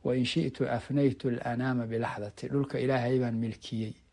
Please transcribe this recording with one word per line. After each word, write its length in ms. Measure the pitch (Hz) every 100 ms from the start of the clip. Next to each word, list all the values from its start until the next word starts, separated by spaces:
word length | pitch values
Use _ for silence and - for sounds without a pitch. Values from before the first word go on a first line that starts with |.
وإن 200 | 123 127 123
شئت 360 | 135 131 127
أفنيت 640 | 127 120 - 139 139 127 131
الأنام 600 | 120 120 120 131 123 113
بلحظة." 600 | 113 117 - 104 - -
"Dhulka 280 | 139 139 135
Ilaahay 400 | 127 131 120 131
baan 160 | 123 113
milkiyey. 580 | 113 110 - 113 110 - _